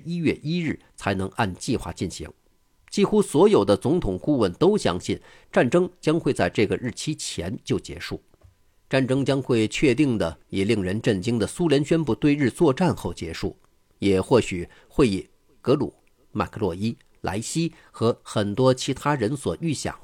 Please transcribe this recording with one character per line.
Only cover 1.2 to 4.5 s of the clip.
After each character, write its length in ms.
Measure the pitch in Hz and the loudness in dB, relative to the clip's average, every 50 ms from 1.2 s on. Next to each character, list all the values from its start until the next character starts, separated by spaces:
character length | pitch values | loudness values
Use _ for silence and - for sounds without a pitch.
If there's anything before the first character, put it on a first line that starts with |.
| 95 98 - | -4 -6 -4
按 160 | - 117 95 87 | -4 -4 -4 -4
计 200 | - - - 117 | -6 -4 -4 -4
划 160 | 95 - 87 | -4 -4 -8
进 180 | 82 - - 85 | -8 -8 -8 -8
行。 220 | - - 80 - - _ _ _ _ _ _ _ _ _ _ _ | -8 -10 -14 -14 -16 _ _ _ _ _ _ _ _ _ _ _
几 120 | - 202 | 0 0
乎 200 | 196 - 208 214 | 2 4 4 2
所 260 | 202 - - 143 190 220 | 2 2 4 4 6 6
有 160 | 202 120 101 | 6 4 4
的 100 | 101 101 | 4 2
总 240 | - - 120 165 180 | 2 2 0 0 0
统 200 | - 104 92 92 | 0 -2 -4 -2
顾 180 | - 147 147 | -2 -2 0
问 160 | 123 107 90 | 2 0 0